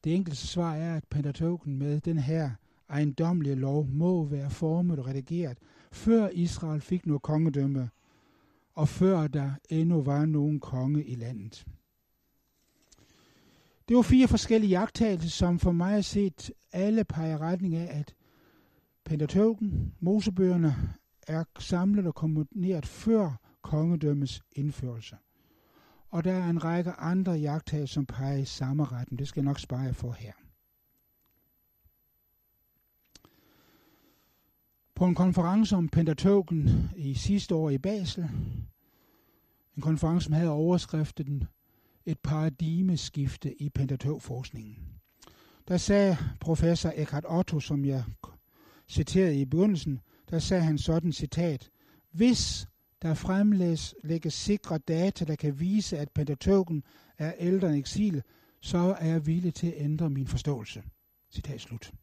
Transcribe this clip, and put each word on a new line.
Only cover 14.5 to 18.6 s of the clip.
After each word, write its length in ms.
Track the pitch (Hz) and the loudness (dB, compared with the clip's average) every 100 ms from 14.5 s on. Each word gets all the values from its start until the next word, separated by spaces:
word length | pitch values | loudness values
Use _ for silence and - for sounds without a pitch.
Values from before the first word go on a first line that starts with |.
| 220 214 | 4 6
iagttagelser, 580 | 180 220 - 226 185 165 | 4 2 0 0 2 -2
som 300 | - 180 175 | 0 2 4
for 120 | 185 | 4
mig 220 | 170 180 | 4 2
har 80 | 208 | 2
set 500 | 190 208 196 - - - _ | 0 0 0 -2 -18 -18 _
alle 320 | 180 202 220 | -2 2 2
peger 300 | 208 160 160 | 0 -2 -4
i 40 | 156 | -2
retning 380 | 160 180 185 165 | -2 -2 -2 -2
af, 240 | 170 147 | -4 -6
at 160 | 147 - _ _ _ _ | -8 -12 _ _ _ _